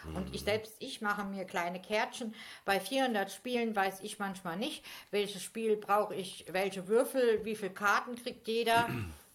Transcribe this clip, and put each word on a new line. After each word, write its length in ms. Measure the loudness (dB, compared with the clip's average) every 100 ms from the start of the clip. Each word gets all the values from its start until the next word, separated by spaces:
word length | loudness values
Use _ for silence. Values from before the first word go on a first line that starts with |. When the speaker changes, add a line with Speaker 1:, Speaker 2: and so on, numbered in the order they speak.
| -8
Speaker 1:
und 220 | -6 -6 -4
ich 80 |
Speaker 2:
Mhm. 0 |
Speaker 1:
selbst, 320 | -2 -2 -2 -12
ich 220 | -10 -4
mache 220 | -2 -2
mir 220 | -4 -6 -4
kleine 360 | -2 -2 -4
Kärtchen. 540 | -2 0 0 -4 -8 -8 -14 -8 0
Bei 160 | 0
vierhundert 500 | 2 2 2 2 0
Spielen 440 | -4 -2 0 0 2
weiß 260 | 0 0
ich 180 | -10 -6
manchmal 380 | -6 -4 -4 -2
nicht, 260 | -4 -6 -12 -16 -4
welches 300 | -2 0 -4
Spiel 360 | -8 -2 2 2
brauche 380 | 4 4 4 -2
ich, 300 | -6 -10 -4
welche 360 | 0 0 -2 2
Würfel, 560 | 4 4 4 4 4 0
wie 100 | -4
viele 160 | -4
Karten 420 | 0 4 4 2 -8
kriegt 320 | -8 -8 -2
jeder. 460 | 2 6 6 4 0
Speaker 2:
<clears throat> 300 | -4 -10 -18